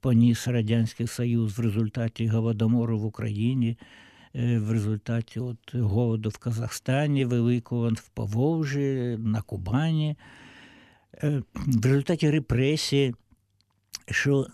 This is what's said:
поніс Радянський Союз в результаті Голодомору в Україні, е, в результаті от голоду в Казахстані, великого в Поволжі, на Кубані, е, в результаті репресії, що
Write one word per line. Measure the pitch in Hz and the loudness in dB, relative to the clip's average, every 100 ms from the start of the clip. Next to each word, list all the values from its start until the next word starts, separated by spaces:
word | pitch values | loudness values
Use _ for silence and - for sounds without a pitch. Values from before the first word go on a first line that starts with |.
поніс | 135 117 120 117 - | 4 6 6 4 0
Радянський | 120 107 117 113 - 117 | 0 2 2 0 -2 -6
Союз | - 120 117 110 98 | -4 0 0 0 -2
в | |
результаті | 117 104 107 120 113 - 113 | -2 0 -2 -2 -6 -2 0
Голодомору | 113 113 110 113 120 117 110 | 0 0 0 2 2 2 0
в | |
Україні, | 110 - 110 104 113 131 117 113 - - - - - | -2 -4 -6 -2 0 0 -2 -4 -10 -20 -20 -20 -12
е, | 131 120 117 | -4 0 0
в | 107 | 0
результаті | 113 104 107 - 117 - - | 0 0 -4 -4 -4 -4 -8
от | 123 117 - | -8 -10 -8
голоду | 123 107 101 120 113 110 | -2 0 2 2 0 -2
в | - | -6
Казахстані, | 123 113 113 - - 131 151 139 | -6 -4 -6 -6 -2 0 2 0
великого | 123 120 117 123 - 120 117 | 0 2 2 0 -2 -2 0
в | 113 - | -2 -6
Поволжі, | - 104 110 143 165 147 143 139 135 123 113 | -8 -4 0 0 0 -2 -2 -2 -2 -2 -2
на | 113 110 | -2 -2
Кубані, | - 95 90 123 160 160 151 147 - - - - - - - _ _ | -4 -8 -2 0 0 0 -2 -4 -12 -20 -20 -20 -20 -20 -20 _ _
е, | - 147 143 - | -6 -4 -2 -6
в | - - 117 120 | -6 0 2 4
результаті | 139 139 165 151 | 2 2 0 2
репресії, | 151 127 117 135 151 - 139 135 117 _ _ _ _ _ _ _ - - | 0 0 0 2 0 0 2 0 -2 _ _ _ _ _ _ _ -18 -6
що | - 139 139 - | -2 2 2 0